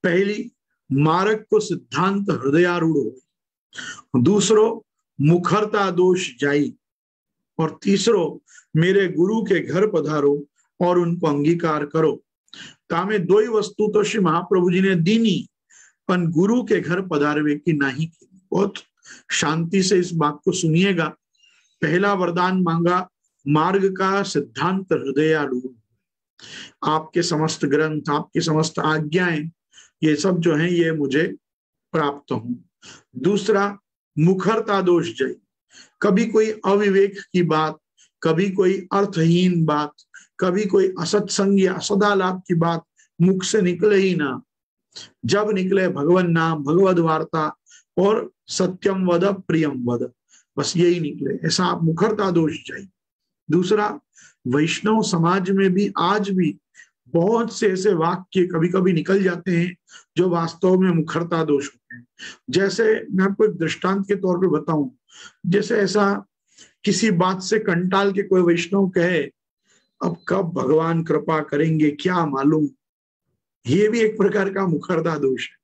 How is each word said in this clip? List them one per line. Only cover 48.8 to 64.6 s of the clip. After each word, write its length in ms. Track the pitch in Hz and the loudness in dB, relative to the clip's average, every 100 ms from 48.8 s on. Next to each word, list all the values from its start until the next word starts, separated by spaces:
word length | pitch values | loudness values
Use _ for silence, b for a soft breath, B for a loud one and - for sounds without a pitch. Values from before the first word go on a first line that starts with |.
| 202 190 185 | -4 -2 0
वद, 140 | 170 196 | 2 0
प्रियम 640 | 196 - 160 156 131 120 | -2 -2 -2 0 -2 -4
वद, 200 | 120 - _ _ b b - | -4 -6 _ _ b b -8
बस 160 | 135 170 | -4 0
यही 220 | 175 175 | 2 2
निकले, 480 | 151 143 139 - 127 | -2 -6 -6 -4 -2
ऐसा 180 | - 180 | 0 0
आप 180 | 175 | 0
मुखरता 480 | 165 160 214 208 190 | 0 2 0 0 0
दोष 220 | 170 156 | 0 0
चाहिए। 340 | - - 101 98 _ _ _ _ _ - | -4 -12 -16 -16 _ _ _ _ _ -2
दूसरा, 480 | 160 185 208 208 - _ b b b 123 | 0 2 0 0 -6 _ b b b -2
वैष्णव 540 | 135 160 - 208 220 | 0 0 -2 0 0
समाज 500 | 208 170 165 190 185 | 0 0 0 0 0
में 220 | 196 190 | 0 2
भी 200 | 185 202 - | 2 -2 -2
आज 320 | 170 208 202 | 0 0 -2
भी 300 | 185 160 - _ b b _ _ | 0 -2 -4 _ b b _ _
बहुत 460 | 165 180 233 226 | 0 0 0 -2
से 140 | - 214 | -2 -2
ऐसे 260 | 185 196 | 0 0
वाक्य 540 | 175 165 180 - 190 180 | 2 0 -4 -4 -2 0
कभी-कभी 460 | 170 175 185 185 | 0 0 2 2
निकल 300 | 165 151 196 | 0 2 0
जाते 280 | 185 170 180 | 0 -2 -2
हैं 260 | 170 180 180 _ B B - | -2 -2 -6 _ B B -2
जो 120 | 180 | 0
वास्तव 500 | 170 165 - 185 185 | 0 -4 -2 2 4
में 120 | 185 | 4
मुखरता 520 | 170 151 165 170 170 | 2 -2 -4 -2 0
दोष 240 | 156 139 143 | 2 0 -2
होते 280 | _ _ 123 | _ _ -20
हैं। 120 | 120 _ B B - | -20 _ B B -4
जैसे 560 | 156 196 190 220 220 - | 0 0 0 2 0 -2
मैं 120 | 190 | 0
आपको 220 | 190 202 214 | 0 2 0
एक 60 | |
दृष्टांत 560 | 160 160 - 180 196 196 | 2 -4 -2 -2 -2 -2
के 80 | 202 | -2
तौर 220 | 190 175 | 0 0
पे 100 | 185 | 0
बताऊं, 440 | 147 | 0